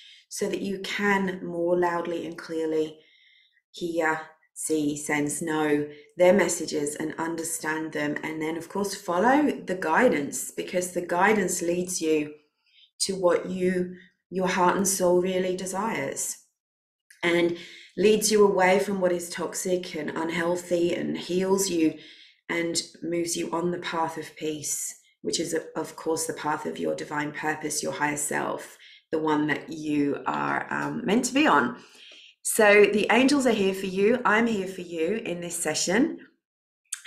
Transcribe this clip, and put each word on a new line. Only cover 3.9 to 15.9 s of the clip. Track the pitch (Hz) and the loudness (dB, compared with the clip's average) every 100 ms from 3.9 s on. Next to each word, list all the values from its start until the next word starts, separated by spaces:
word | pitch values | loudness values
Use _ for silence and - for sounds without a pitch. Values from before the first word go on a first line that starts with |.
| 165 160 156 - - _ | 0 0 0 -6 -20 _
see, | - - 156 147 147 | -12 -2 0 0 -2
sense, | - 147 147 - | -2 -2 0 -2
know | 165 156 151 147 147 - - - | -2 0 2 2 0 -10 -16 4
their | 180 | 6
messages | 202 170 - 156 156 147 | 6 4 0 -4 -4 -4
and | - 156 151 | -4 -6 -4
understand | 165 165 160 - 156 160 160 | -6 -4 -6 -6 -4 -4 -4
them. | 151 147 - | -2 -2 -4
And | 156 160 | -6 -4
then, | 156 165 | -4 -4
of | - | -6
course, | 196 202 | -4 -4
follow | - - 175 233 285 285 | -4 -2 2 4 4 2
the | - - 180 | -2 -6 -4
guidance, | 160 175 247 147 139 - - | 0 4 4 2 -2 -8 -8
because | - - 180 180 | -10 -4 -4 -2
the | 175 175 | -4 -2
guidance | 175 202 208 180 - | 2 4 4 2 -2
leads | 170 175 175 - | -2 -2 -2 -2
you | 160 156 151 - _ _ _ _ _ _ | 0 0 0 -8 _ _ _ _ _ _
to | - | -4
what | 185 175 - 180 | 0 2 2 0
you, | 185 180 180 180 - - _ _ | 0 0 2 -2 -6 -18 _ _
your | 180 180 | -2 0
heart | 190 175 - | 2 2 4
and | 190 | 0
soul | - 180 180 | 2 4 4
really | 185 185 185 185 | 2 0 -2 -4
desires, | 185 185 220 | -4 -4 -4